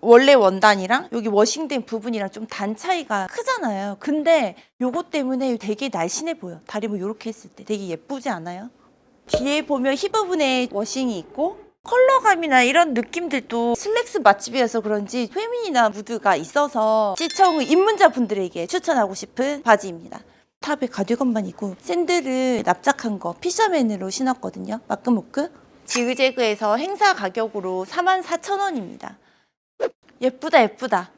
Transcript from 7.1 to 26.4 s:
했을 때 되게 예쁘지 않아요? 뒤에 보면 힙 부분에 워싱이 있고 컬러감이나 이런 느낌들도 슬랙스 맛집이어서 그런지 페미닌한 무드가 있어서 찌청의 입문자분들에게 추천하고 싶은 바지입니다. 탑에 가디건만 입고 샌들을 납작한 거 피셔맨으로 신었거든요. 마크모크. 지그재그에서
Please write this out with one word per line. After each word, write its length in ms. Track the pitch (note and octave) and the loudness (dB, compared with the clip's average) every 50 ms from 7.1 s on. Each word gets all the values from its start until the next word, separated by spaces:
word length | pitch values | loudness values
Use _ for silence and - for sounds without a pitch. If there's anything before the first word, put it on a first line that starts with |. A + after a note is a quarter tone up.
| A3 G#3+ - A3+ | -8 -10 -10 -12
했을 200 | A3 - - - | -12 -12 -18 -20
때 140 | _ - G3 | _ -20 -8
되게 220 | - G#3+ G#3 G3 F#3 | -6 -6 -6 -6 -8
예쁘지 420 | E3 D#3+ _ _ C#4 C4+ A#3+ C#4+ | -10 -10 _ _ -10 -8 -6 -6
않아요? 400 | A3 E3+ D#3+ F3 F3 F3+ G#3 B3 _ _ _ _ _ _ _ _ _ _ _ - | -6 -6 -8 -12 -12 -12 -14 -16 _ _ _ _ _ _ _ _ _ _ _ -4
뒤에 380 | - G3+ B3 C#4 C#4+ D4+ D4+ | -2 -2 0 0 0 -2 0
보면 300 | - D4 C4 B3 C4+ C4+ | -2 -2 0 0 0 0
힙 160 | C4+ - G4 | -2 -4 -2
부분에 580 | - A4 G#4 F4+ F#4 E4 D4+ C4+ C4 B3+ B3 B3 | 0 0 0 0 0 0 0 2 2 0 -2 -2
워싱이 480 | - G3+ - D#4 - C4 C4 B3 A3 F3+ | -4 -6 -6 -4 -4 -4 -4 -4 -4 -6
있고 380 | D#3 - - - D4 F4+ G4+ - - - _ _ _ | -8 -10 -6 -4 -4 -4 -4 -8 -20 -20 _ _ _
컬러감이나 800 | - A#4+ B4 B4+ C5 C5+ C5 - A4 G4 E4 E4+ D#4 C4+ B3+ B3 | -2 4 4 6 6 6 4 4 4 2 2 2 4 4 4 4
이런 300 | B3 C4+ E4 E4+ D#4+ C4 | 6 4 4 4 4 2
느낌들도 840 | A#3 A#3 - - E4+ F4 E4 C4 C4 - - A3+ A#3 A#3 A#3+ A#3 | -2 -4 -4 -6 -8 -6 -4 -4 -4 -6 -4 -4 -2 0 0 -2
슬랙스 440 | - - G4+ G#4+ A#4 A#4 A#4 - G#4 | -2 -2 -2 -2 -2 -2 -2 -4 4
맛집이어서 640 | C#4+ G#3+ G3+ G#3 - - A#3 C4+ B3 A3 - A#3 | 4 4 4 4 0 -6 -2 0 0 0 0 -2
그런지 480 | G#3 G#3 G#3+ G#3 G#3 G3 - B3+ A#3+ - - | -2 -2 -2 -4 -4 -4 -4 -4 -4 -4 -4
페미닌한 580 | - G#4+ A#4 A#4+ A#4+ A#4 G4+ D4+ B3 A#3 G#3+ | -6 -4 -4 -4 -4 -4 -2 2 2 2 2
무드가 440 | G#3 G3+ G#3+ - A#3 A3 - G3+ F#3 | 2 -4 -10 -8 -8 -2 2 2 2
있어서 800 | D3 D#3+ D#3 - C#4+ D4 D4 - B3 A3 A3 A3 A3 G#3+ G3+ F#3+ - | 2 0 -2 0 0 0 0 0 0 0 2 2 2 2 0 -2 -2
찌청의 500 | E4 E4 - - F#4+ F#4+ E4+ D#4 C4 A3 | -4 -4 2 4 4 4 6 2 2 2
입문자분들에게 1000 | D4 F4 F#4+ G#4+ A4 - - D#4+ A3+ C4 A#3+ G3 G#3+ G3 F#3+ F3+ - F3 E3+ F#3 | 4 4 4 2 4 4 4 4 4 2 -4 -2 -2 -4 -4 -6 -6 -8 -6 -4
추천하고 460 | - F#4 - - D#4+ C4 G#3+ F#3+ G3 | -4 -4 -2 0 0 2 0 0 -2
싶은 500 | - - - _ - C4 C#4 D4 C#4+ - | -10 -12 -14 _ -4 -2 -2 -2 -2 4
바지입니다. 580 | A#3 G#3+ G#3 G#3 G3 E3+ E3+ E3 - - - - _ _ _ _ _ _ _ | 4 4 4 4 -6 -12 -12 -14 -16 -18 -18 -18 _ _ _ _ _ _ _
탑에 260 | - - D4+ - C4 A#3+ | -6 -6 -4 -4 -4 -6
가디건만 580 | - - G3+ - A#3 A#3 C#4 B3+ A#3 A3 G3 | -4 -6 -2 -2 0 0 0 0 0 -2 -4
입고 300 | F#3 E3+ - - G3 F3+ - | -6 -8 -8 -8 -8 -8 -10
샌들을 840 | - - F4 E4+ F4 D4+ F4 F4 C#4 C4 B3+ B3+ C4 B3+ B3 A3 G#3+ | -8 -4 -2 -2 0 2 0 0 0 0 -2 0 0 0 0 0 0
납작한 540 | F3+ F3+ - - - C#4 - - A#3 G#3 F#3+ | 0 -2 0 0 -2 -2 0 -2 -6 -6 -4
거 140 | - E3+ F3 - | -6 -8 -8 -4
피셔맨으로 720 | - F4+ F4 - A4+ G#4 F4+ D#4 B3+ A3 G#3+ F#3+ F#3+ F#3+ | -6 -6 0 0 0 2 2 0 0 0 -2 -4 -6 -8
신었거든요. 720 | F#3+ - C4 C4 B3+ B3 - F#3 - F#3+ F#3 F#3+ G#3+ A#3 - _ | -6 -2 -2 -2 -2 -2 -6 -10 -10 -10 -10 -8 -10 -10 -6 _
마크모크. 640 | - G#3 - B3 A#3+ G#3 - - - - D4 F4 - - - _ _ - _ | -6 -4 0 0 0 0 0 -4 -6 -6 -6 -6 -8 -16 -20 _ _ -20 _
지그재그에서 920 | - - B3 A#3+ A#3+ B3+ B3 C4+ C4 C4 C4 | -4 -4 -2 -2 -2 0 0 0 0 0 0